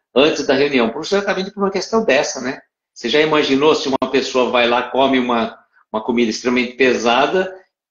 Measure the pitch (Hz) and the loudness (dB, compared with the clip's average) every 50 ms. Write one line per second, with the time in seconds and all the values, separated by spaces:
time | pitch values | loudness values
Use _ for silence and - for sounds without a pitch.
0 | _ _ - 123 139 160 151 147 135 - 135 131 143 - - 127 117 110 - 147 | _ _ 0 2 2 2 2 -2 -2 0 2 2 2 2 2 0 0 0 -2 -6
1 | - - 196 196 202 202 185 185 190 196 - 202 196 190 190 185 175 - - 226 | -6 -2 -2 -2 -2 -2 -4 -4 -6 -8 -6 -4 -4 -4 -4 -4 -6 -2 -2 -2
2 | 220 175 131 143 147 - - 131 123 127 139 - _ _ _ _ _ _ _ - | 2 2 2 2 0 -2 -6 -8 -8 -8 -8 -10 _ _ _ _ _ _ _ -8
3 | - 117 127 147 156 156 156 151 139 123 135 135 147 156 147 151 - 139 131 - | -6 0 2 2 2 2 2 2 2 2 2 2 4 4 2 2 0 -2 -2 -2
4 | - - 139 135 131 - - 127 123 113 117 123 120 117 120 123 120 - - 127 | -2 0 0 0 0 0 0 0 0 2 2 2 2 2 2 0 -2 -2 0 0
5 | 135 127 131 127 123 123 120 117 113 113 - - _ _ _ _ _ _ - 110 | 2 2 2 2 0 0 0 -2 -2 -4 -8 -14 _ _ _ _ _ _ -8 -6
6 | - - 117 117 120 107 107 - - 127 123 123 120 113 - - 135 127 117 110 | -4 -2 0 0 0 0 -2 -4 -2 -2 0 0 -2 -2 0 0 2 2 2 2
7 | 110 120 117 131 143 156 180 185 190 - - - - _ _ _ _ _ | 0 0 2 2 0 0 0 -2 -2 -4 -8 -16 -20 _ _ _ _ _